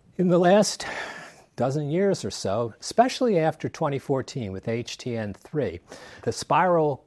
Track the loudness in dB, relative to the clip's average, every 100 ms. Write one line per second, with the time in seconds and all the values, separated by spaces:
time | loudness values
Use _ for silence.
0 | _ -2 2 4 6 6 4 -2 -8 -10
1 | -10 -12 -18 -20 _ -4 -2 0 -2 0
2 | 2 0 -4 -6 -2 -2 -2 -6 -2 2
3 | 2 2 0 2 2 0 -6 -4 -4 -2
4 | -2 -2 -4 -6 -6 -6 -4 -6 -6 -10
5 | -6 -6 -6 -10 -8 -4 -4 -4 -12 -20
6 | -20 -10 -6 -4 0 4 4 4 2 0